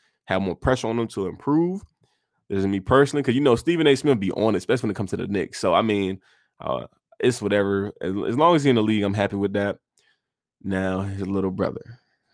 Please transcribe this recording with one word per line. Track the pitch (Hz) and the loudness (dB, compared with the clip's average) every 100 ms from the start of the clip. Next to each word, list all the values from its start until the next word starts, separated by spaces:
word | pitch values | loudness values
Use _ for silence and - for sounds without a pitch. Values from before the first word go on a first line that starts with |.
| _ _ | _ _
have | - 95 | -4 -2
more | 95 85 | -2 -2
pressure | 127 127 113 | 0 0 -2
on | 117 | -4
him | 113 | -4
to | - 95 | -4 -6
improve. | - - 156 175 196 - _ _ _ _ _ - | -6 0 0 0 -4 -12 _ _ _ _ _ -6
This | 98 | -2
is | 98 | 0
me | 98 | -2
personally, | 95 131 139 147 | 2 4 4 2
'cause, | 131 123 | 0 2
you | |
know, | 143 | 4
Stephen | 117 - 170 151 | 4 2 2 4
A. | |
Smith | 135 151 117 | 4 2 0
be | 95 | 0
on | - 110 98 | 0 0 0
it, | |
especially | - 123 110 | 0 -2 -2
when | |
it | 95 | -4
comes | 98 | -6
to | - | -6
the | 90 | -4
Knicks. | 98 - - | -4 -4 -2
So, | 98 | 2
I | 87 | 2
mean, | 110 104 95 98 _ _ _ - | 2 0 -2 -6 _ _ _ -14
uh, | - 64 - _ _ - | -6 -6 -8 _ _ -2
it's | 120 120 | -2 0
whatever. | 104 101 98 98 101 - | 0 0 0 -2 -4 -8
As, | 90 98 - | -6 -4 -2
as | 123 | 2
long | 165 165 | 4 4
as | |
he's | 139 | 4
in | |
the | 117 | 4
league, | 107 107 | 2 2
I'm | 101 | 0
happy | 104 101 101 | 0 0 0
with | 98 | -2
that. | 101 101 - _ _ _ _ _ _ _ _ | 0 -2 -6 _ _ _ _ _ _ _ _
Now, | 98 95 95 95 | -4 -2 -2 -2
his | 98 98 95 | -4 -6 -4
little | 98 95 | -2 -2
brother. | 95 87 - - 120 _ _ _ | -2 -4 -6 -16 -20 _ _ _